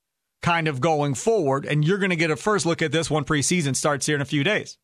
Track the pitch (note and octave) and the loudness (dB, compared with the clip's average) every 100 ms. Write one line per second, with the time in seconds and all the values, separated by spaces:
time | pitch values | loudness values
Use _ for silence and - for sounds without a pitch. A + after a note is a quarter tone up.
0 | _ _ _ _ E3+ E3+ D#3 B2+ E3+ D3+ | _ _ _ _ 0 0 0 0 0 2
1 | C#3+ C3 A3+ A3+ C#3 C3+ - D3+ D3+ G3+ | 0 0 0 2 2 0 0 0 2 2
2 | F#3+ E3+ E3 D#3 G#3+ G3+ D#3 E3 D#3+ D#3 | 0 2 0 0 0 0 0 0 0 0
3 | D3+ D3+ C3+ D3+ B2+ F3+ C#3 B2+ D#3 C#3 | 0 -2 0 0 2 0 0 0 0 -2
4 | - D3 C#3 D3+ D3+ G#3+ - - | -2 -2 -2 -2 0 -2 -6 -16